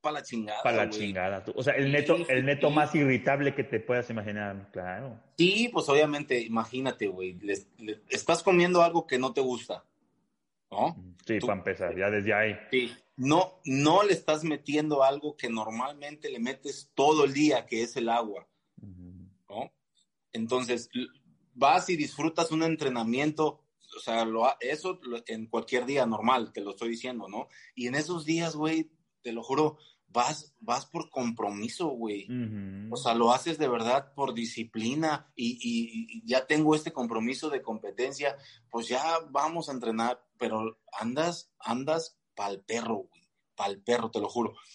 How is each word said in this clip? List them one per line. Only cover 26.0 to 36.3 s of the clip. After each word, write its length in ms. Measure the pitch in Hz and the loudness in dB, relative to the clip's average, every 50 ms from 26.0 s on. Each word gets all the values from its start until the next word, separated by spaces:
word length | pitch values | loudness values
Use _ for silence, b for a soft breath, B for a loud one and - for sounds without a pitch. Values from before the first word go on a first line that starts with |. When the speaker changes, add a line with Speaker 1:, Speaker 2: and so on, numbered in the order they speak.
| 127 | 2
Speaker 1:
normal, 480 | 117 113 104 107 117 127 127 113 107 _ | 2 0 0 2 2 2 2 2 -4 _
te 80 | 110 | -10
lo 100 | 101 101 | -8 -8
estoy 200 | 98 - 117 117 | -8 -6 -6 -6
diciendo, 360 | 117 113 120 127 127 117 101 95 | -6 -6 -6 -8 -8 -8 -10 -10
¿no? 200 | 98 110 139 B B B B B B | -10 -10 -10 B B B B B B
Y 120 | - 120 | -8 -6
en 80 | 123 127 | -4 -2
esos 320 | 143 156 151 180 170 151 | -2 -2 -2 -4 -6 -2
días, 280 | 151 165 165 170 165 156 | -2 -2 0 0 -2 -2
güey, 340 | 151 151 160 160 160 160 - _ _ _ _ _ _ _ | -2 -2 0 0 0 -2 -4 _ _ _ _ _ _ _
te 100 | 120 113 | -8 -8
lo 100 | 117 113 | -8 -4
juro, 360 | 127 135 143 156 151 151 b b b b b b _ | -2 2 2 2 2 2 b b b b b b _
vas, 460 | - 120 120 131 156 147 - - _ _ | 0 2 2 2 0 -4 -10 -18 _ _
vas 240 | - 107 120 135 - | -4 -2 -2 -2 -2
por 220 | - _ 170 160 - | -6 _ -8 -8 -6
compromiso, 760 | _ 139 127 120 113 113 113 104 104 101 104 120 - - 180 160 | _ -4 -2 -2 -2 -2 -4 -4 -4 -4 -8 -8 -6 -4 -4 -4
güey. 360 | 139 120 113 110 104 101 95 | -4 -4 -6 -6 -6 -6 -8
Speaker 2:
Ujú. 680 | 104 123 123 120 110 107 104 98 98 95 98 104 110 113 | -8 -6 -6 -6 -6 -6 -8 -8 -10 -10 -12 -10 -8 -8
Speaker 1:
O 40 | |
sea, 180 | 120 - 127 117 | -4 0 2 4
lo 180 | 117 120 117 123 | 6 6 6 6
haces 260 | - - 170 160 147 | 4 2 -2 -2 0
de 100 | 156 135 | 0 0
verdad 440 | 120 117 113 - 131 139 139 - _ | 2 0 0 2 2 2 0 -2 _
por 200 | 143 139 127 117 | -4 -2 -2 -2
disciplina 1000 | 113 117 110 - - 110 110 _ 113 107 117 135 151 160 160 151 147 - _ _ | -4 -6 -6 -6 -8 -10 -8 _ -4 -4 -2 -2 0 0 0 -2 -2 -6 _ _
y, 180 | - 123 117 123 - - | -6 -4 -4 -4 -4 -6
y, 560 | 120 117 117 117 117 113 113 113 - - 117 | -4 -2 -2 -4 -4 -6 -10 -10 -10 -12 -16
y 80 | 113 | -6
ya 200 | 113 | 0